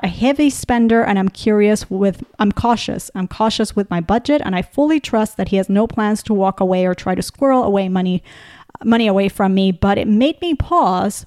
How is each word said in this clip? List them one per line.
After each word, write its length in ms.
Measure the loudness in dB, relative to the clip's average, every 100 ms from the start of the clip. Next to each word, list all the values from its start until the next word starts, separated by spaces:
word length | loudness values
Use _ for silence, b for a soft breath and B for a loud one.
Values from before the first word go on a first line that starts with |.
a 40 | -2
heavy 420 | -2 0 2 0
spender 520 | 0 -2 0 4 2
and 160 | 2 0
I'm 120 | -2
curious 600 | -2 0 2 4 2 -2
with, 320 | -2 -2 -2 -12 -4
I'm 140 | -2
cautious. 580 | 0 0 0 -2 -8 -8
I'm 120 | -8 -8
cautious 480 | -2 -2 0 -2
with 160 | -2 -2
my 100 | -4
budget 400 | 0 -2 2 0
and 100 | 0
I 80 | -4
fully 380 | -4 -2 2 0
trust 360 | 0 -2 -2 -4
that 120 | -2
he 80 | -2
has 120 | 0
no 200 | 0 0
plans 340 | 0 -2 -2
to 100 | -2
walk 260 | 0 0 0
away 260 | 0 2 0
or 80 |
try 220 | -2 -4 -4
to 60 |
squirrel 420 | -6 -2 2 2
away 240 | 2 0 0
money, 340 | 0 0 -2 B B B B B -6
money 220 | 0 2 4
away 220 | 2 0
from 260 | 0 0
me, 180 | 2 2
but 240 | 0 0 0
it 100 | 2
made 320 | 2 2 0
me 120 | -4
pause 680 | -2 0 2 2 0 -2 -4